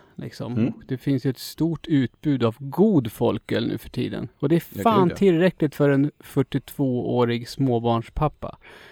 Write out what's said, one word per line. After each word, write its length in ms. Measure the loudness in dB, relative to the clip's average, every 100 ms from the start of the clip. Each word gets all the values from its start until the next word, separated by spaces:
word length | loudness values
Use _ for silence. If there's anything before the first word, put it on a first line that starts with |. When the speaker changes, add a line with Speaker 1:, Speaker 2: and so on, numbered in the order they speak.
| -14 -16
Speaker 1:
liksom. 380 | -16 -12 -8 -2
Speaker 2:
Mm. 160 | -2
Speaker 1:
Och 80 | -4 -10
det 100 | -6
finns 280 | -2 -2 -2
ju 40 |
ett 80 | -6
stort 480 | -10 -4 -4 -4 0
utbud 560 | 0 0 -4 -2 0
av 120 | 0 -2
god 520 | -8 2 4 4 0
folköl 560 | -2 -2 -2 -2 -2 -2
nu 100 | -6
för 120 | -8
tiden. 380 | -6 -6 -6 -10 _
Och 100 | 0
det 60 | 0
är 80 | -2
Speaker 2:
Ja, 80 | -2
Speaker 1:
fan 200 | 2 4 2
Speaker 2:
gud, 40 |
ja. 40 | 4
Speaker 1:
tillräckligt 580 | 2 4 2 2 -4 0
för 140 | 2
en 220 | 4 0 -4
fyrtiotvåårig 1300 | -6 -2 -2 -4 -6 -4 -2 -2 -2 0 2 0 -6
småbarnspappa 1080 | -2 0 2 2 0 -2 -4 -4 -4 -14 -14 -20 -20 -20